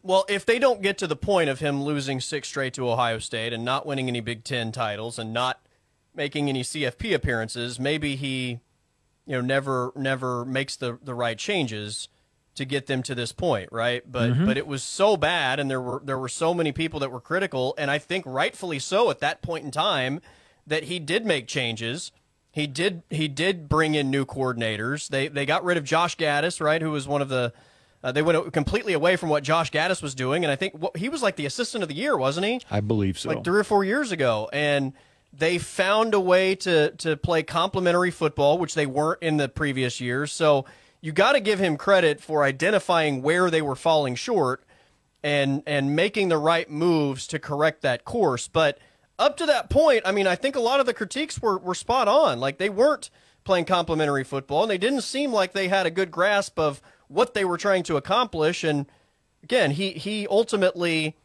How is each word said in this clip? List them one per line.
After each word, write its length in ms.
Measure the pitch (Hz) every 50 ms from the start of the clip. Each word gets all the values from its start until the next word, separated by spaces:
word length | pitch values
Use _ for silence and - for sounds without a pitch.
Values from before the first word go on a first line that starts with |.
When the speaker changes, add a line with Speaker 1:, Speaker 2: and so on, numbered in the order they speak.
| _
Speaker 1:
Well, 240 | 190 190 190 190 -
if 160 | 202 196 -
they 140 | - 226 247
don't 240 | 277 269 240 202 190
get 160 | 196 196 -
to 80 | 196
the 100 | 170 156
point 320 | 147 - 202 202 185 165 147
of 120 | 135 127
him 220 | 156 143 143 139 139
losing 380 | 147 151 143 135 135 139 127
six 260 | 123 - - 143 -
straight 280 | - - - 135 131 -
to 140 | - 131 123
Ohio 300 | 117 120 123 117 113 110
State 360 | - - - 113 110 117 120
and 100 | 113 117
not 220 | 123 131 135 -
winning 200 | - 139 135 131
any 140 | 127 120 120
Big 240 | 110 113 120 110 -
Ten 260 | - 135 123 117 113
titles 480 | 110 131 120 107 104 101 110 117 117 -
and 140 | 113 110 113
not 280 | 120 123 127 - - _ _ _ _ _ _ _ _ _ _ _
making 360 | - 151 143 139 151 147 143
any 120 | 135 131 127
C 220 | - - 160 143
F 140 | 123 - _
P 160 | - 226 185
appearances, 680 | 143 - 147 123 113 113 113 - 120 120 123 123 117
maybe 340 | 127 139 151 156 151 147 139
he, 460 | 131 147 139 131 131 127 127 120 120 _ _ _ _ _ _ _ _ _ _ _ _ _
you 60 | - 143
know, 80 | 127
never, 520 | 123 127 135 139 135 135 135 127 123 123 -
never 480 | - 135 135 135 127 127 127 123 120 120
makes 320 | 131 131 131 139 135 -
the, 220 | - 135 123 117 - -
the 120 | 135 123
right 240 | 120 123 117 113 107
changes 720 | - - 208 185 147 117 110 107 104 104 107 - - - _ _ _ _ _ _ _ _ _
to 100 | - 139
get 220 | 131 139 143 131
them 160 | - 135 131 127
to 140 | - 135
this 160 | 123 120 113 -
point, 360 | - 156 175 135 104 92 - -
right? 320 | 113 113 120 123 123 - -
But, 220 | 127 123 117 120
Speaker 2:
Mm-hmm. 160 | 123 127 175
Speaker 1:
but 100 | 208 220
it 120 | - - 156
was 160 | 143 131 -
so 320 | - - - 190 208 214
bad, 420 | 175 147 151 175 170 147 127 131 143
and 100 | 143 135
there 120 | 135 131
were, 200 | 127 123 120 - 143
there 140 | 135 135 131
were 100 | 131 123
so 260 | - - 165 160 175
many 160 | 175 165 151
people 300 | 131 - 160 160 - 151
that 100 | 139 135
were 100 | 123 123
critical, 540 | - - 156 185 196 185 - 131 127 131 -
and 140 | - 151 139
I 80 | 143 147
think 260 | 143 _ 175 190 170
rightfully 520 | 135 127 131 156 202 - - 196 180 160 139
so 320 | - - 185 202 240 208
at 80 | 143 -
that 240 | - 143 160 - -
point 220 | 160 165 160 -
in 80 | 147 123
time, 480 | 147 160 208 185 143 127 131 139 165 _ - - _ _ _ _ _ _
that 200 | - 151 160 156
he 160 | 139 180 185
did 260 | 156 139 170 220 226
make 220 | 214 170 143 117 -
changes. 640 | - 151 127 117 113 110 113 113 127 165 - - _ _ _ _ _ _ _ _ _
He 160 | 151 151 147
did, 340 | 131 139 170 208 185 170 - _
he 160 | - 147 156
did 420 | 151 139 135 156 185 196 175 156 143
bring 280 | 151 156 160 156 151
in 120 | 151 143 135
new 160 | 135 139 135
coordinators. 840 | 135 - 135 131 127 123 117 117 110 110 104 110 120 143 151 - -
They, 180 | 143 139 135
they 200 | 160 143 143 139
got 180 | 135 151 180 175
rid 120 | 180 175
of 60 | 170 147
Josh 340 | 127 156 160 170 170 -
Gaddis, 440 | - 165 151 143 147 147 175 170 -
right, 200 | 165 151 156 165
who 120 | 160 160 151
was 160 | 147 135 139
one 140 | 143 143 139
of 60 | 135
the, 240 | 131 127 123 120 - - - _ _ _ _ _ _ _ -
uh, 80 | 131 127
they 100 | 143 156
went 300 | 165 170 156 - 175 -
completely 400 | 160 147 - 185 220 240 220 185
away 240 | 151 151 175 185
from 140 | 175 - 160
what 120 | 151 147 139
Josh 300 | 131 160 170 165 139 -
Gaddis 280 | 151 156 180 190 -
was 140 | - 143 131
doing, 300 | 131 127 127 139 175 175
and 80 | 151 139
I 20 |
think 200 | 131 190 190 -
what, 220 | 156 160 190 -
he 120 | 160 185 262
was, 160 | 311 311 247
like, 100 | 202 -
the 120 | - 147
assistant 360 | 139 - - 240 - - 233 190
of 60 | 156
the 80 | 139
year, 200 | 147 214 294 269
wasn't 300 | 160 131 135 143 165 190
he? 140 | 208 240 254 - -
Speaker 2:
I 80 | - 104
believe 400 | 104 104 113 107 101 95 92 -
so. 120 | - -
Speaker 1:
Like, 120 | - - -
three 160 | 170 180 208
or 60 | 208
four 180 | - 214 202 196
years 300 | 190 214 285 302 233 190
ago, 360 | 165 139 123 113 107 110 - -
and 400 | 143 147 147 143 143 139 131 131 - _ _ _ _ _ _ -
they 260 | 139 160 160 180 175
found 560 | - - - - 190 190 202 214 226 226 208
a 60 | 202
way 340 | 185 180 180 185 190 190 196
to, 380 | 190 - 190 170 160 147 151 -
to 240 | - - 165 156
play 260 | 147 - - 170 160 160
complementary 680 | - - 165 170 202 - 196 180 175 175 175 180 180 170
football, 460 | - 165 151 151 - 143 143 151 151
which 180 | 175 147 -
they 100 | 160 147
weren't 380 | 139 127 147 151 160 175 - -
in 140 | 160 156 151
the 100 | 143 135
previous 520 | - - 156 147 135 131 131 123 - -
years. 300 | 127 123 123 131 147 147
So 360 | - - 165 151 147 135 135 - - - _ _ _ _
you 120 | - 160 151
gotta 280 | 160 190 - - 277
give 180 | 202 208 214 185
him 180 | 196 180 151
credit 420 | 139 - 196 196 190 175 156 147 147 -
for 220 | - 156 151 143
identifying 760 | 139 135 131 - 190 214 190 - - 180 165 156 151 143 127
where 300 | 127 147 165 180 185 180
they 100 | 160 160
were 140 | 156 143 131
falling 400 | - - 165 160 156 143 131 123
short 500 | 123 - - 240 196 147 127 127 - _ _ _ _ _ _ _ _ _ _ _ _ -
and, 400 | 147 147 143 139 139 139 139 -
and 280 | - 147 143 139 139 147
making 360 | 151 180 208 196 220 196 185
the 80 | 170 156
right 320 | 147 160 170 165 170 -
moves 560 | 151 147 165 175 170 156 147 139 135 127 -
to 120 | - - 151
correct 440 | - - 147 143 151 160 151 _ -
that 240 | 139 123 117 _
course. 420 | - - 240 208 156 127 117 - -
But 300 | _ 165 160 147 143 - _ _ _ _ _ _ _ -
up 180 | 214 294 294
to 80 | - 339
that 240 | 311 285 240 - -
point, 320 | - 277 311 311 262 226 -
I 60 | 185 196
mean, 140 | 208 196
I 80 | 190 180
think 220 | 175 - 269 269
a 40 | 277
lot 200 | 233 233 262 277
of 60 | 269
the 80 | 240 233
critiques 480 | - 220 180 - 262 311 - - - -
were, 160 | 220 196 190
were 160 | 190 180 180
spot 340 | - - - 233 262 240 202
on. 320 | 220 285 320 185 135 117
Like, 160 | 127 139 143
they 140 | _ 185 208
weren't 400 | 202 185 247 294 294 - - - _ _ _ _ _ _ _
playing 220 | - 196 180 165
complementary 580 | - 185 175 165 165 165 156 156 147 143 139 131
football, 380 | - - 135 131 - 143 156 208
and 80 | 226
they 80 | 202 185
didn't 240 | 185 240 285 269 -
seem 280 | - - 262 285 285
like 220 | 233 214 190 185 -
they 160 | 202 190 180
had 160 | 190 196 185
a 60 | 170
good 200 | 165 180 190 175
grasp 480 | 160 160 180 202 208 202 190 - _ -
of 220 | 156 151 139 - _ - _ _ _ _
what 260 | 139 170 247 165 -
they 100 | 214 196
were 140 | 185 175 165
trying 240 | - 202 190 185 170
to 160 | - 165 143
accomplish. 680 | 139 - 190 233 247 214 - 165 151 156 175 - -
And 220 | 160 151 143 139 - _ _ _ _ _ _ _ _ _ _ -
again, 300 | - 240 254 202 139 147
he, 180 | 147 196 196
he 360 | - 156 - 196 214 214 202 -
ultimately 880 | 196 208 226 - - 202 190 185 - 175 175 170 165 160 156 156 156 _ _